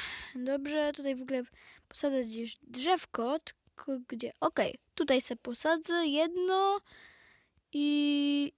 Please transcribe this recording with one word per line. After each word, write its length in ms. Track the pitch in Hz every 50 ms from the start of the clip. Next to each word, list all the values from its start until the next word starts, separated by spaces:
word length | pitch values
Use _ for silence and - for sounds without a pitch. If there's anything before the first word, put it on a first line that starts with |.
| - - - - - - -
Dobrze, 580 | 254 247 262 277 277 277 285 302 302 294 294
tutaj 220 | 285 294 277 277 262
w 80 | 254
ogóle 200 | 262 254 269 254 247 - - - - - - - _ _
posadzę 360 | - - - 285 269 262 240
gdzieś 340 | 220 220 226 233 226 - -
drzewko, 760 | - - 240 247 269 339 370 330 - - - - 233 247 294 320
tylko 540 | - - - _ _ _ _ - - 285 269 254 247 -
gdzie? 240 | 247 226 240 233 - _
Okej, 380 | 302 330 - - 196 - - - _ _ _
tutaj 260 | - 311 285 262 262
se 160 | - - 240
posadzę 680 | - - 247 240 - - 311 330 320 320 - 339 349 330
jedno 720 | 294 277 294 330 330 349 359 359 370 370 381 392 392 403 403 - _ - - - - - - - - - _ _ _ _ _ _ _
i 800 | - 294 294 294 294 294 294 294 285 285 285 285 285 285 285 - -